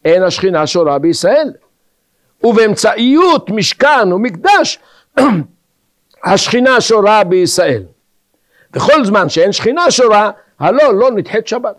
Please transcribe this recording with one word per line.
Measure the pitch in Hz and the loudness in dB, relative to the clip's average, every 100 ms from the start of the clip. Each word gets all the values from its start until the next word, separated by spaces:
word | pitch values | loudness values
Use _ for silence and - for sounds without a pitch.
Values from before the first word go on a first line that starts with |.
אין | 160 180 | 2 2
השכינה | 185 - 190 165 151 | 0 -2 -2 -2 -2
שורה | 180 156 143 | -2 -2 0
בישראל. | 160 160 175 285 294 - _ _ _ _ _ _ _ _ | -2 -2 0 0 -2 -10 _ _ _ _ _ _ _ _
ובאמצעיות | 233 226 220 180 214 214 240 294 359 294 - | 0 2 0 0 -2 0 0 2 2 0 -2
משכן | 214 180 - 277 269 196 | -6 -6 0 0 2 0
ומקדש, | 180 240 165 381 403 - - _ _ _ - | -2 -4 -2 0 2 0 -6 _ _ _ 0
<clears throat> | 269 185 139 _ _ _ _ _ _ _ | 0 0 -6 _ _ _ _ _ _ _
השכינה | 175 190 - 247 254 247 | -2 -2 0 0 2 0
שורה | 208 220 202 214 | 2 0 2 2
בישראל. | 180 185 180 - 160 117 90 _ _ _ _ _ _ _ _ | 2 0 0 0 -2 -2 -8 _ _ _ _ _ _ _ _
וכל | - - 302 | -4 2 2
זמן | 208 208 160 | 2 0 0
שאין | 160 190 | 0 0
שכינה | 190 226 311 349 | 0 -2 0 0
שורה, | - 240 208 208 - _ _ | 2 2 2 0 -6 _ _
הלא | 151 247 294 | -2 2 2
לא | 196 254 | 2 0
נדחית | 214 - 214 220 | -2 -4 -6 -6
שבת. | 233 240 | -8 -8